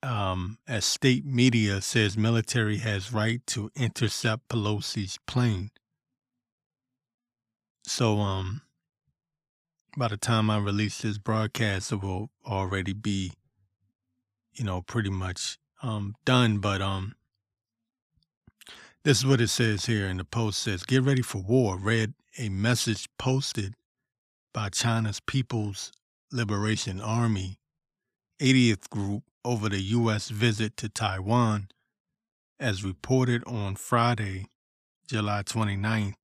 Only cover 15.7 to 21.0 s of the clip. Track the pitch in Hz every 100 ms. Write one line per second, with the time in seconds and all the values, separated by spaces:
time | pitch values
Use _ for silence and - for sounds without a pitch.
15.7 | _ 131 107 101 107 - 127 120 104 101
16.7 | 95 98 98 98 - _ _ _ _ _
17.7 | _ _ _ _ _ _ _ - _ -
18.7 | - - _ - 123 131 135 113 - 113
19.7 | 104 - 110 98 90 90 - 113 101 -
20.7 | 95 - 131